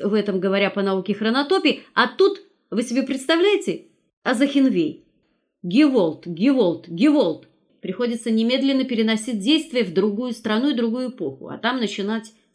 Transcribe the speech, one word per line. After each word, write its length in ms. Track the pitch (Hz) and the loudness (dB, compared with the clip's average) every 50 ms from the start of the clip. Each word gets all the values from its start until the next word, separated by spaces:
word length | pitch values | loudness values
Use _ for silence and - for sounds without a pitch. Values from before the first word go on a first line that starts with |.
| - | -4
в 100 | 208 208 | -2 0
этом, 280 | 214 196 208 190 190 | 0 0 0 -2 -2
говоря 300 | 175 196 190 202 202 190 | 0 0 0 0 0 0
по 120 | 196 202 196 | -2 -2 -2
науке, 320 | 196 190 190 185 214 202 | -2 -2 -2 -2 -2 -4
хронотопе, 640 | 208 220 220 233 269 294 285 381 392 359 294 - - - _ - | -2 -2 0 0 0 0 2 0 2 2 2 0 -2 -6 _ -2
а 140 | - 247 240 | 0 0 0
тут, 340 | - - 381 403 403 - - _ _ _ _ - | 2 2 2 2 2 -2 -10 _ _ _ _ -8
вы 120 | - 214 233 | -4 -4 -4
себе 220 | 240 233 269 269 | -2 -2 -2 -2
представляете, 800 | 269 277 269 - - 320 339 359 415 415 349 - - 165 - - _ _ _ _ _ _ _ - | -2 -4 -4 0 0 2 4 4 4 2 2 0 -2 -6 -6 -8 _ _ _ _ _ _ _ -4
Азахинвей. 800 | 208 254 220 285 277 - 277 269 262 202 180 160 151 160 - _ _ _ _ _ _ _ _ _ _ _ _ - | -2 0 2 2 2 4 4 4 4 2 2 0 -2 -4 -10 _ _ _ _ _ _ _ _ _ _ _ _ -8
Геволт, 640 | 175 170 262 311 285 262 240 180 160 151 - - | -2 2 4 4 4 4 4 2 2 0 -4 -10
Геволт, 640 | 170 175 156 202 269 277 262 214 170 160 - - - | -10 -4 0 2 2 4 4 2 2 0 -2 -6 -8
Геволт. 580 | 170 170 214 311 285 302 226 170 151 - - - _ _ _ _ _ _ | -2 2 2 4 4 4 2 2 0 -4 -10 -20 _ _ _ _ _ _
Приходится 520 | - 180 185 - 240 240 240 226 - 240 220 | -12 -10 -6 -4 -4 -4 -4 -4 -4 -2 0
немедленно 520 | 220 226 233 254 269 277 269 277 262 262 | 0 2 2 0 0 2 2 0 0 0
переносить 540 | 262 240 220 226 220 220 214 220 269 240 202 | -2 0 0 0 2 0 -2 -2 -4 -6 -2
действие 460 | 190 233 311 320 311 - - 247 220 | 0 2 2 2 0 -2 -2 -2 -2
в 80 | 180 160 | -2 0
другую 400 | 185 190 214 202 208 254 247 226 | 0 0 0 0 -2 -4 -6 -6
страну 380 | - - 214 214 220 262 294 | -6 -4 -2 -2 0 0 0
и 40 | 294 | 0
другую 360 | 233 233 226 220 254 254 247 | 0 -2 -2 -2 -4 -6 -6
эпоху, 360 | 240 - 175 135 131 - - | -8 -8 -8 -8 -8 -10 -14
а 120 | - 143 - | -14 -10 -6
там 200 | - 226 254 262 | -4 -4 -2 -2
начинать 540 | 226 196 - - 196 202 220 226 220 - - _ _ _ | -4 -4 -4 -4 -4 -4 -4 -6 -8 -10 -20 _ _ _